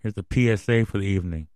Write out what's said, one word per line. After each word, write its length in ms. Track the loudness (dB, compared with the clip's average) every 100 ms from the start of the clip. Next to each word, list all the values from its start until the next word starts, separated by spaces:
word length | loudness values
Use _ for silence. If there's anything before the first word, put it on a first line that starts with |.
Here's 140 | -6
the 80 | -8
P 280 | -4 2 2
S 180 | 2 2
A 160 | 2
for 140 | 2 -2
the 80 | 0
evening. 420 | -2 -2 -8 -10